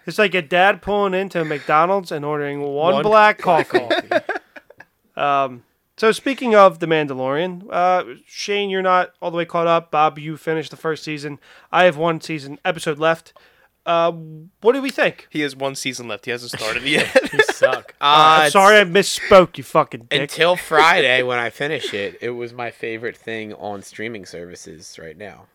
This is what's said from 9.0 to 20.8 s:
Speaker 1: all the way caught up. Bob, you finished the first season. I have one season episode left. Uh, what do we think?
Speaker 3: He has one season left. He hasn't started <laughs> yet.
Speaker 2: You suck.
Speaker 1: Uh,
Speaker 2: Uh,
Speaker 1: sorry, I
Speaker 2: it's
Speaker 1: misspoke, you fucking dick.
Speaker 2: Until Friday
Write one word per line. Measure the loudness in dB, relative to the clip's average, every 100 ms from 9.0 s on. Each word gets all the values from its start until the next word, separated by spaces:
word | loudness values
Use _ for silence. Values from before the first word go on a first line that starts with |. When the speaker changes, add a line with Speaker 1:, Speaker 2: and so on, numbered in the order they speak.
| 0 _
Speaker 1:
all | -8
the | -6
way | -4
caught | -2 0
up. | 0 0
Bob, | 0 0 -2
you | -10 -10
finished | -6 -6 -6
the | -8
first | -8 -6
season. | -8 -10 -12 -14 _ -20 _
I | 2
have | 2 2
one | -2 -2
season | -8 -12 -12 -8 -6
episode | -4 -6 -2
left. | -2 -2 -8 _ _ _ _ _ -4
Uh, | 0 0 -4 -12 -20 -20 _
what | 0
do | 0
we | -2
think? | -2 -4 -4 -10
Speaker 3:
He | -6
has | -6 -6
one | -8 -6
season | -8 -8 -10
left. | -10 -8
He |
hasn't | -8 -10
started | -8 -6 -4
<laughs> | 0
yet. | 0 2 0 2
Speaker 2:
You | 0
suck. | 0 0 0 0 -8 -2
Speaker 1:
Uh, | 4 6 6 6 4
Speaker 2:
Uh, |
Speaker 1:
sorry, | 6 8 8
I |
Speaker 2:
it's | 6
Speaker 1:
misspoke, | 2 0 -4 6 6 6 0
you |
fucking | -2 -2 0 -6 -6
dick. | -4
Speaker 2:
Until | -4 0 0 0
Friday | 0 4